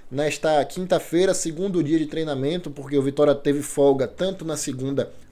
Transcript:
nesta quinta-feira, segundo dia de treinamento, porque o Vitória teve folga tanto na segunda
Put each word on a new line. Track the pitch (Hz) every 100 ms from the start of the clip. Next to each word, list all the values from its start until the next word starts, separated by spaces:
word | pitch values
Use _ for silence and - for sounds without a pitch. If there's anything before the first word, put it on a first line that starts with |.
| -
nesta | 131 147 143 160 151
quinta-feira, | 127 - 185 170 - 170 190
segundo | 180 165 156 196 180
dia | 139 160
de | 151
treinamento, | 160 156 131 139 180 160
porque | 143 131 143
o |
Vitória | 139 139 147
teve | 143 147 143
folga | 139 - 139 135 123
tanto | - 185 185
na | 160 147
segunda | - 127 135 139 110 - -